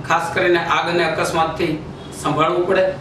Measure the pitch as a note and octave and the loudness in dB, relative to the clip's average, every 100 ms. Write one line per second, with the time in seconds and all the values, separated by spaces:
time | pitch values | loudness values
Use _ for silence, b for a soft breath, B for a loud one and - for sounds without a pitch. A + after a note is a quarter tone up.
0 | - E3+ E3+ F#3 F3+ F3 - D#3 E3 E3+ | 0 0 0 0 2 2 2 0 0 0
1 | E3 D#3 E3+ C3 D#3+ - E3+ D3+ - - | 0 0 -2 0 0 0 -4 -4 -8 -14
2 | - - D3+ C#3+ D#3+ F3 F3+ F#3 F#3+ F#3+ | -14 -6 -2 2 2 2 2 2 2 0